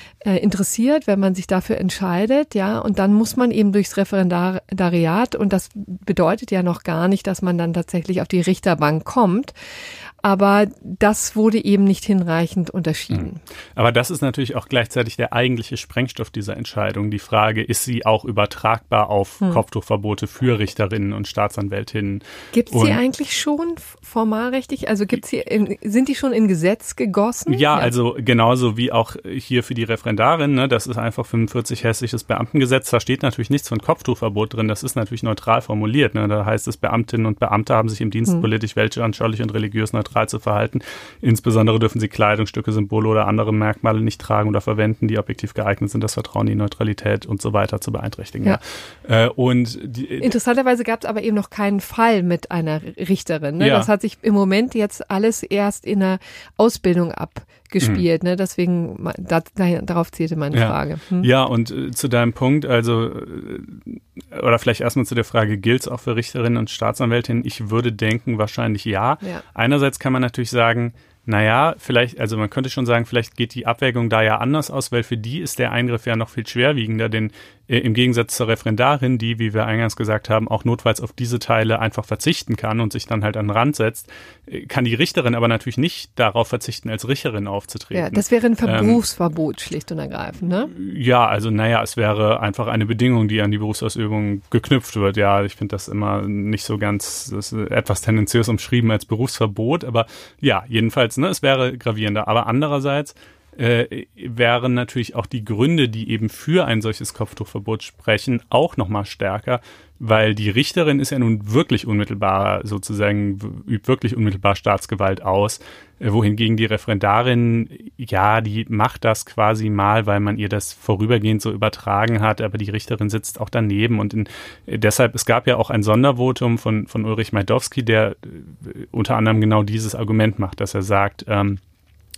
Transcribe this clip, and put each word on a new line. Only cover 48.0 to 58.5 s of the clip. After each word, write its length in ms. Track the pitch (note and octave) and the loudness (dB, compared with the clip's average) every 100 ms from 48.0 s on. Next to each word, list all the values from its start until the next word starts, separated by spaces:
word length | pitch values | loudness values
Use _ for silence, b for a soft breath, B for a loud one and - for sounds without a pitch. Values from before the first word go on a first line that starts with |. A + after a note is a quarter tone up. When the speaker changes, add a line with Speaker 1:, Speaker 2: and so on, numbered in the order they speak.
| G#2+ - - - G2 | -6 -10 -12 -2 0
Speaker 1:
Ja. 120 | - B B B B - | 0 B B B B 0
Speaker 2:
Ja. 180 | A2+ A#2+ | 4 4
Äh, 40 | |
und 480 | - B2+ B2 A#2 - | 2 2 4 0 -4
die 220 | - A#2+ C#3 | -10 -10 -8
Speaker 1:
Interessanterweise 800 | C3 B3 A#3+ B3 B3 B3+ B3 | -2 0 0 2 2 2 2
gab's 220 | A3+ A3+ - | 0 -4 -4
aber 160 | G#3+ | -4
eben 140 | A3+ G#3 | 0 0
noch 160 | - | -2
keinen 280 | - G3+ G3+ | -2 0 0
Fall 440 | - - A3+ G#3 | -2 2 4 4
mit 260 | F3 E3+ - | 2 0 -2
einer 320 | F3 D#3+ D3+ - - | -4 -2 -4 -6 -6
Richterin, 600 | E3 G3 - D#3+ C#3+ - | -2 -2 -2 -4 -2 2
ne? 80 | C#3 | 4
Speaker 2:
Ja. 100 | B2+ | 4
Speaker 1:
Das 100 | - | 4
hat 140 | G#3 | 0
sich 160 | G#3+ - | 0 -2
im 100 | A3 | 2
Moment 400 | G3+ F#3+ G3 B3+ | 4 4 2 2
jetzt 380 | A3+ G#3 - - | 0 -2 -4 -6
alles 320 | G3 A3+ - | 0 0 0
erst 420 | - G3+ G3+ - - | -2 0 0 -2 -2
in 140 | G3+ | 0
der 180 | F#3+ F#3+ B B B - | 2 0 B B B 2
Ausbildung 540 | A3+ - F3+ F3 E3+ | 2 2 0 2 0
abgespielt, 1120 | - - - - _ - F#3+ G3 G3 E3+ E3 | -4 -10 -12 -18 _ -4 0 2 2 2 2
Speaker 2:
Mhm. 60 | F3+ | 0
Speaker 1:
ne? 60 | F3+ | 0
Deswegen, 600 | F#3+ | -2